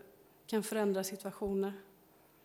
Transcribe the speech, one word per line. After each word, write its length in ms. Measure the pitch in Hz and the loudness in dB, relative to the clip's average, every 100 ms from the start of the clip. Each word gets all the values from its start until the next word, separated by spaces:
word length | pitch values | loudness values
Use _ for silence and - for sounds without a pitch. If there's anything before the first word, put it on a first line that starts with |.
| - - - - - | -12 -20 -20 -20 -2
kan 160 | 220 | 0
förändra 400 | 208 220 202 190 | 2 2 2 2
situationer. 680 | 190 202 196 - 202 196 196 196 - - - - - - | 0 -4 -8 -4 0 2 0 -2 -14 -20 -20 -20 -20 -20